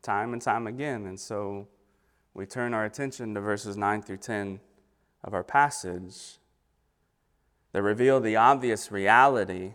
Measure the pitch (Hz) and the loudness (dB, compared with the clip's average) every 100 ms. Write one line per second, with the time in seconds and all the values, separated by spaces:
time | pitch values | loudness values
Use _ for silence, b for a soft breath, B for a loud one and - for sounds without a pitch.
0 | - 101 113 120 - 110 113 120 147 123 | -2 -4 -2 -4 -2 -2 -4 -6 -6 -6
1 | 98 95 - 107 101 101 101 _ _ _ | -8 -12 -10 -8 -6 -8 -12 _ _ _
2 | _ _ _ - 98 127 120 113 107 107 | _ _ _ -14 -12 -6 -4 -2 -4 -6
3 | 139 127 113 104 101 104 104 101 101 107 | -10 -8 -8 -6 -2 -4 -4 -2 -2 -2
4 | 101 95 - 110 101 95 _ _ _ _ | -6 -12 -6 -6 -6 -8 _ _ _ _
5 | _ _ - 101 90 139 143 - 92 90 | _ _ -6 -6 0 2 2 0 -8 -8
6 | 92 95 - - _ _ _ _ _ _ | -10 -16 -20 -20 _ _ _ _ _ _
7 | _ _ _ _ _ _ _ - 101 107 | _ _ _ _ _ _ _ -2 0 4
8 | 123 135 113 110 117 139 127 107 - 101 | 4 4 4 4 6 6 2 -2 -4 -2
9 | 98 117 139 127 95 92 92 | 6 8 8 4 -2 -4 -8